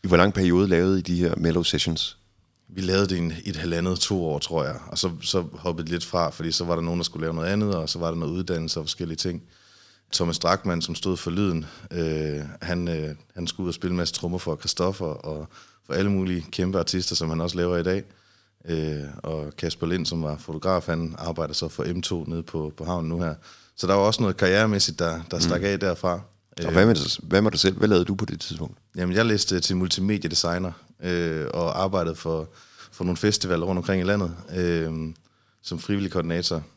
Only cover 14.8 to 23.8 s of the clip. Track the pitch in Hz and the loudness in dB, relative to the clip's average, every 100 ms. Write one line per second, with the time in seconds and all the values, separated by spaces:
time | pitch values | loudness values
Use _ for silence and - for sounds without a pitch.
14.8 | 90 95 85 73 - 76 78 - - _ | -2 -2 -6 -6 -8 -8 -10 -16 -20 _
15.8 | - 85 101 98 92 90 80 - 92 95 | -4 0 2 2 0 -2 -4 -2 0 0
16.8 | 82 92 90 87 80 80 85 90 87 87 | 0 -2 -2 -2 -2 -2 -2 0 0 2
17.8 | 85 95 95 - _ _ _ _ 85 82 | 0 0 -4 -20 _ _ _ _ -6 -2
18.8 | 78 73 71 71 - 80 73 - 85 - | -2 -4 -8 -10 -6 -6 -6 -6 -6 -2
19.8 | 82 92 82 85 78 76 - 78 92 92 | -2 0 -2 -2 -2 -4 -8 -4 0 0
20.8 | 87 82 82 80 82 80 78 76 80 - | 0 -2 -2 -6 -6 -4 -4 -4 -6 -4
21.8 | - 87 - 90 76 82 80 82 78 - | -4 -2 -2 -4 -4 -6 -4 -6 -6 -8
22.8 | 80 90 80 85 85 76 - - - - | -4 -2 -2 -2 -2 -4 -12 -20 -20 -6